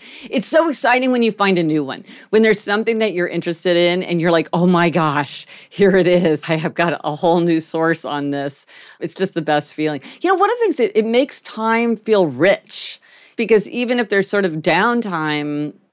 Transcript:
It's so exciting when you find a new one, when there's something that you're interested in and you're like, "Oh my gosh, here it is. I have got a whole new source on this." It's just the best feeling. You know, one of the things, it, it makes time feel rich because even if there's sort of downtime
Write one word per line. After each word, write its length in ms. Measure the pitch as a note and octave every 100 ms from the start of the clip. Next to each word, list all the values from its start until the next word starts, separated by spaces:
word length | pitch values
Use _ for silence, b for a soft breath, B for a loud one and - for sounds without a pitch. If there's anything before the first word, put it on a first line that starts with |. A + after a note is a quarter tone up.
| B B B
It's 200 | C4 -
so 200 | D#4 E4
exciting 440 | B3+ A#3 B3+ C4
when 100 | B3
you 80 | A3+
find 260 | G#3 G3 F3+
a 60 |
new 220 | D#3+ D#3
one, 180 | C3+ G#2 - B B
when 120 | A3
there's 160 | A3 G#3
something 400 | G3+ G#3 A3 A3
that 140 | G#3+
you're 160 | F3 F3
interested 480 | E3+ F3 E3+ F#3 E3+
in 260 | F3 F3+
and 180 | - E3+
you're 120 | E3+
like, 160 | E3 -
"Oh 140 | E3 F3+
my 240 | E3+ E3+
gosh, 560 | E3 D#3 C#3+ C3+ - - B B
here 240 | - G3 F#3+
it 120 | F3
is. 340 | F3 F3 D3+ -
I 80 | D#3+
have 180 | D#3+
got 260 | - E3+ D3
a 100 | D#3
whole 240 | D3+ F3 F3
new 220 | E3+ D#3+
source 440 | D#3 D#3+ D#3+ D#3+
on 260 | - C#3+ C#3+
this." 360 | C#3+ C#3 - - B B B
It's 160 | D#3+
just 200 | - F#3+
the 80 | E3+
best 300 | D#3 D3 D3
feeling. 280 | - D#3 C#3+ B B
You 80 | F4
know, 40 |
one 160 | F4+ G#4
of 60 | A#4+
the 60 |
things, 160 | A4 C4+
it, 120 | A3+ G#3+
it 100 | A3
makes 340 | A#3+ C#4+ -
time 520 | - A3 A3 A3+ A#3 A3
feel 300 | - G#3 E3
rich 760 | B2 F3+ - _ - - - b b b -
because 320 | A3 G#3+ -
even 320 | A#3+ A#3+ B3
if 80 | A#3
there's 200 | G3+ F#3+
sort 180 | G3+ F#3+
of 80 |
downtime 1200 | D#3 E3+ E3 A3+ A#3+ G#3+ E3+ D3+ D3 D3 D3 D3 - _